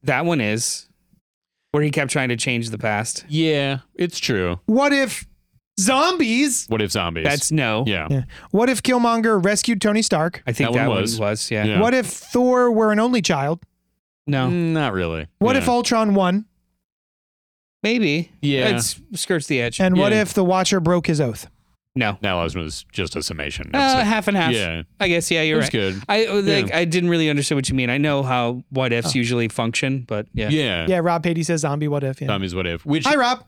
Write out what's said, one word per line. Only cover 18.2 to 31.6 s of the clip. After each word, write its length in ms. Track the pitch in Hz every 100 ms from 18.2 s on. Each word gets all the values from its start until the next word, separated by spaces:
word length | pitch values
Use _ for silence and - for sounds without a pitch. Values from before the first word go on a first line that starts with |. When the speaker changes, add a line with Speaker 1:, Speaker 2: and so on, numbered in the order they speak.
| 170 _
Speaker 2:
Yeah. 340 | 143 139 127 202
Speaker 1:
It 200 | 110 - -
skirts 320 | 190 - 175 135
the 140 | 139
edge. 200 | 120 -
Speaker 3:
And 160 | 185 185
what 160 | 196
Speaker 2:
Yeah. 80 | 214
Speaker 3:
if 140 | 208
the 100 | -
Watcher 360 | 185 185 185 196
broke 260 | 165 180 160
his 140 | 156
oath? 280 | 139 107 - _ _ _ _ -
Speaker 1:
No. 220 | 110 101
Speaker 2:
That 140 | 104
was, 200 | 90 82
was 300 | 78 80 - -
just 240 | - 85 -
a 60 |
summation. 480 | 73 80 73 - -
That's 220 | 277 269 262
Speaker 1:
Uh, 40 |
Speaker 2:
it. 40 |
Speaker 1:
half 240 | 214 220 208
and 80 | 202
half. 160 | 165
Speaker 2:
Yeah. 300 | 117 92 82 85 _
Speaker 1:
I 80 | 196
guess, 220 | 170 170
yeah, 120 | 165
you're 140 | 156 156
Speaker 2:
It 40 |
was 40 | 143
Speaker 1:
right. 60 |
Speaker 2:
good. 300 | 120 98 95 -
Speaker 1:
I, 180 | 208 220
uh, 80 | 202
like, 260 | 196 202 190
Speaker 2:
Yeah. 80 | 160
Speaker 1:
I 60 |
didn't 240 | 170 175 175
really 220 | 170 156
understand 260 | 147 143 147
what 120 | 98
you 40 |
mean. 140 | 131 123
I 60 | 131
know 240 | 151 143
how 400 | 135 127 120 123 -
what 240 | 131 131
ifs 160 | 117 117
Speaker 3:
Oh. 100 | 127
Speaker 1:
usually 300 | 117 123 113
function, 560 | - 113 113 135 135 120
but 200 | 104 107
yeah. 160 | - 107
Speaker 2:
Yeah. 360 | 156 135 90 82
Speaker 3:
Yeah, 100 | 180
Rob 260 | 170 170
Patey 200 | 170 165
says 180 | 160 165